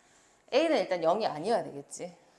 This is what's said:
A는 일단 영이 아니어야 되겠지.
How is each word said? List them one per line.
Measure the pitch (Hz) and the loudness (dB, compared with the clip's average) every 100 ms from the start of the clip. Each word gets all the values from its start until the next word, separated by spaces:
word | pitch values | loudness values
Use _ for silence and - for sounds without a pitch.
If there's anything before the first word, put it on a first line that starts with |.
| _ _ _ _ - | _ _ _ _ 0
A는 | 269 320 254 | 2 4 2
일단 | 185 180 | 0 0
영이 | 160 202 175 | 2 2 0
아니어야 | 147 165 208 | -4 -2 -2
되겠지. | 143 143 - - 175 - _ | -2 -12 -14 -14 -14 -16 _